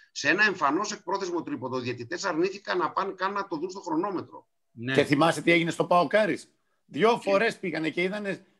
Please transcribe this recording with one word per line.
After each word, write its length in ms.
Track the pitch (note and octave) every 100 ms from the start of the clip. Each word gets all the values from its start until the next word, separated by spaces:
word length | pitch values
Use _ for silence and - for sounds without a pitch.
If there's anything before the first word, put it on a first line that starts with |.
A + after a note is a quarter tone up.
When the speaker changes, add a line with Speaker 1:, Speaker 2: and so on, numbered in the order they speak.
| _
Speaker 1:
Σε 180 | - C#3
ένα 140 | F3+ G#3+
εμφανώς 460 | E3+ D3 D#3+ G#3
εκπρόθεσμο 520 | - - F#3+ F#3 F3
τρίποντο, 360 | C3+ C#3 B2+ B2+
διαιτητές 440 | B2 A#2+ A#2 E3+ F#3+
αρνήθηκαν 520 | D#3+ F#3+ G3+ - F#3
να 140 | D3+
πάνε 200 | F3 G3
καν 200 | F#3+ F#3+
να 140 | G3+ F#3+
το 100 | D#3
δουν 120 | F3+
στο 100 | F#3+
χρονόμετρο. 680 | F3 D#3 G3+ E3+ A2+ - - _ _
Speaker 2:
Ναι. 220 | A#2 B2
Speaker 3:
Και 100 | C3+
θυμάσαι 380 | C#3 C#3+ E3 D#3
τι 100 | E3
έγινε 200 | E3+ E3
στο 140 | D3+ D#3
παοκ 300 | F3 D#3 G#3
Άρης; 320 | G#3 A2+ - _ _ _ _
Δυο 280 | C#3 G#3+
Speaker 1:
Και 160 | A#3+ D4
Speaker 3:
φορές 300 | G3 A3+ -
πήγανε 300 | F#3+ D#3+ D#3+
και 120 | F3
είδανε 440 | F#3 G#3 G3+ E3 -